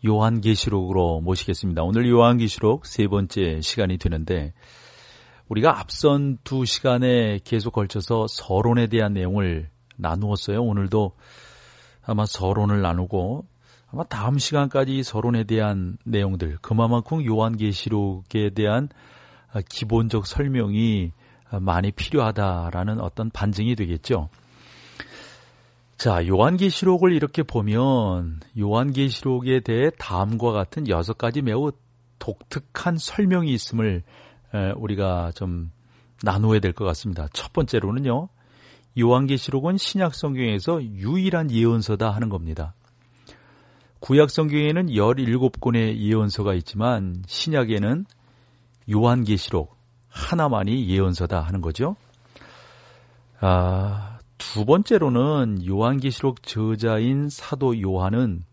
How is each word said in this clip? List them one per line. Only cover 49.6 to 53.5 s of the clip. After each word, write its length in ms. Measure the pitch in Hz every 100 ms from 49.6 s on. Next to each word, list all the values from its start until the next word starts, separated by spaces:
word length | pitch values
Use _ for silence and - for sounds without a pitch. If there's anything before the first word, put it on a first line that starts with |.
| 78 _ _ _ _
하나만이 800 | - - 170 151 113 98 123 110
예언서다 500 | 95 95 87 85 90
하는 220 | 80 95
거죠. 340 | 82 78 139 202 _ _ _ - - - - - - - _ _ _ _
아, 720 | 98